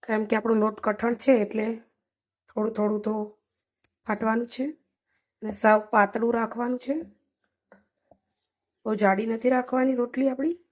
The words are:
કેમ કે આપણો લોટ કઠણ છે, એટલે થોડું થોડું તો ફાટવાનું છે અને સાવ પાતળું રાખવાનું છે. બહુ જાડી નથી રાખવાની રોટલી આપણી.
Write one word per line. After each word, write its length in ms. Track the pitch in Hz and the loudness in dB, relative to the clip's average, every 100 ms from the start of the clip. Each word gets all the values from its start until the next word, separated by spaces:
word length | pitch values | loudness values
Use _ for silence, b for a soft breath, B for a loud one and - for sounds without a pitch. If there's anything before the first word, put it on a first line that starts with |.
કેમ 180 | - 214 214 | -2 -2 0
કે 60 | 220 | 0
આપણો 200 | 226 220 | 2 2
લોટ 140 | 214 214 - | 2 0 -2
કઠણ 300 | 208 233 233 | 0 -2 0
છે, 100 | - 247 202 | 4 4 4
એટલે 200 | 220 220 226 _ _ _ _ _ _ _ | -2 -4 -6 _ _ _ _ _ _ _
થોડું 260 | - 214 220 | -4 -4 0
થોડું 240 | 208 214 208 | 0 0 -2
તો 80 | 214 214 - _ _ _ _ - _ - | -4 -6 -12 _ _ _ _ -20 _ -8
ફાટવાનું 440 | 214 220 226 240 | -4 0 0 -2
છે 120 | - 269 311 _ _ _ _ _ _ | -6 -6 -6 _ _ _ _ _ _
અને 100 | 214 208 | -10 0
સાવ 180 | 220 214 214 | 4 4 4
પાતળું 420 | 220 202 220 233 233 | 2 2 2 -2 0
રાખવાનું 420 | 226 233 240 247 262 | -2 -4 -4 -6 -4
છે. 100 | 302 330 _ _ _ _ _ _ - _ _ _ _ _ _ _ _ _ _ | -6 -8 _ _ _ _ _ _ -20 _ _ _ _ _ _ _ _ _ _
બહુ 80 | 220 214 | -6 2
જાડી 280 | 208 196 226 | 4 2 0
નથી 220 | 226 247 254 | 0 2 2
રાખવાની 440 | 247 254 262 254 | 0 0 2 0
રોટલી 280 | 240 254 269 | -2 0 -2
આપણી. 260 | 254 302 339 _ | 0 -4 -4 _